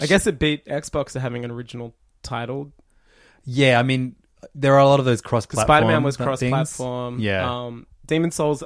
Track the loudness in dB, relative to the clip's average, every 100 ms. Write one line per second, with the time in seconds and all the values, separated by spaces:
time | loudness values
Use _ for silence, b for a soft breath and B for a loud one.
0 | 0 2 2 0 -2 -2 -6 -10 -6 -8
1 | -6 -8 -8 -8 -10 -12 -14 -14 -14 -18
2 | _ _ -12 -10 -8 -10 -12 _ _ b
3 | b b b b -6 2 4 4 2 0
4 | -4 -10 _ _ -20 -2 4 6 6 6
5 | 4 0 0 -4 -2 0 4 4 4 2
6 | 0 -2 -4 -2 -2 -2 -2 -6 -8 -8
7 | -8 -4 -2 0 -2 -4 -8 -14 -18 _
8 | -4 -2 0 0 -2 -2